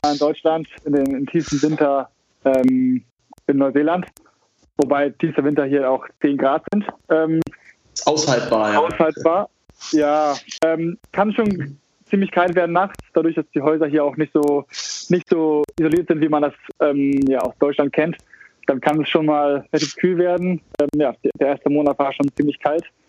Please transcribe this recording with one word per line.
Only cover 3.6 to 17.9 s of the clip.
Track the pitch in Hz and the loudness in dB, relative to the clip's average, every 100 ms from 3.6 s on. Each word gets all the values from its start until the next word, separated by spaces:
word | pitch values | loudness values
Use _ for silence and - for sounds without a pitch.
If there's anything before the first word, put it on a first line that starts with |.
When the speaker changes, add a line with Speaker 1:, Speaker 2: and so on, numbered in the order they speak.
| 139 139 147 180 180 - _ _ _ _ _ - | 2 2 0 0 -4 -16 _ _ _ _ _ -2
Speaker 1:
Wobei | 127 143 143 | 0 2 0
tiefster | - 165 147 | -2 -2 0
Winter | 143 151 139 | 0 0 0
hier | 143 131 | 0 0
auch | 131 - _ | -2 -4 _
zehn | 151 139 | -2 0
Grad | 135 151 - | 0 0 -2
sind. | 208 202 - _ | -4 -4 -10 _
Ähm, | 160 160 160 165 - - _ _ | 0 2 0 -2 -8 -20 _ _
Speaker 2:
Ist | - - | -4 -2
aushaltbar, | 151 - 123 - 113 107 | 0 0 0 0 0 2
ja. | 104 | 0
Speaker 1:
Aushaltbar. | - - 160 156 147 175 208 _ _ _ - | 0 0 0 2 0 0 -2 _ _ _ -2
Ja, | 156 147 151 151 139 - - | 0 2 2 0 -2 -8 -2
ähm, | 165 160 165 180 _ | 0 0 -2 -6 _
kann | - 208 | -2 0
schon | 202 214 185 143 139 _ _ _ | 2 0 -2 -6 -12 _ _ _
ziemlich | 202 196 | 0 0
kalt | - 180 175 | 0 2 2
werden | 170 | 2
nachts, | 170 196 - - | 0 -2 -6 -4
dadurch, | - 160 160 | 0 0 -2
dass | 147 | -4
die | 151 | -2
Häuser | 139 156 156 | 0 0 0
hier | 151 | 2
auch | 143 135 | 0 -2
nicht | 151 | -2
so, | 160 147 143 - - - - - | 0 0 0 -4 -14 -12 -14 -2
nicht | 175 - | -2 0
so | 170 160 151 147 - | 0 2 0 -2 -2
isoliert | 156 170 170 | 0 0 0
sind, | 160 | 0
wie | 151 | 2
man | 151 | 2
das, | 147 - - - | 0 -4 -20 -2
ähm, | 151 143 139 139 135 | 0 2 0 0 2
ja, | 131 | 0
aus | 123 - | -2 -2
Deutschland | 143 143 143 | -2 0 -2